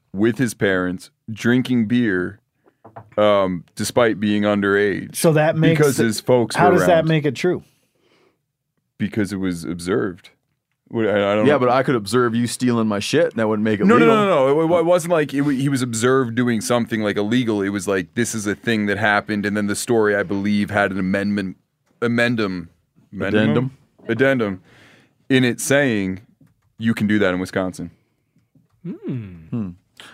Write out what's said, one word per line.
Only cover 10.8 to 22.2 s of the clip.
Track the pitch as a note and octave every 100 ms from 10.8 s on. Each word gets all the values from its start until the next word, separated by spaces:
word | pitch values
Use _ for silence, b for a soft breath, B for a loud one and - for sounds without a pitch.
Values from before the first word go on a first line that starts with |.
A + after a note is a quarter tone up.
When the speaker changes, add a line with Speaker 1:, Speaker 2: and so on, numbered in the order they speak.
| _
Speaker 1:
What, | A#2 A2
I, | G2+ G2+
I |
don't | G#2 B2
Speaker 3:
Yeah, |
Speaker 1:
know. | C#3+
Speaker 3:
but | B2
I | B2+
could | C3+ B2
observe | G2+ A#2+ A#2+
you | A#2 A#2+
stealing | - B2 A#2 A2
my | G2+
shit, | - C#3
and | E3+
that | A2+ A2
wouldn't | A2
make | A2 G#2+
it | F#3+
Speaker 1:
No, | A#3+
no, | A#3
Speaker 3:
legal. | A3
Speaker 1:
no, |
no, | G3+ D#3+ C3 D3 D#3+
no. | F3
It, |
it |
wasn't | E3 F3 E3
like | E3+ C#3+
it, | C3+
he | C#3+ C3 C#3
was | C3+
observed | B2 A2 B2 C3+ A#2+ A2+
doing | B2 A2+
something, | - A#2+ A2+ A2+
like, | G#2+ G2
illegal. | G#2 B2 A2+ G#2+
It | G2
was | G2+ G2
like, | F#2+ E2+
this | - A#2
is | A2+ G#2
a |
thing | G2 - A2+ G#2
that | G2
happened, | G#2+ G#2 G2+ G#2+
and | G2+ G#2
then | G2+
the | G2
story, | - A#2 G#2
I | G2+
believe, | F#2 G2+ G2+ G#2 G2+
had | G2+ G2+
an | F#2+
amendment, | F#2+ G2 G2+ G2+ F#2+ - _ _ _ _
amendum, | A#2+ A#2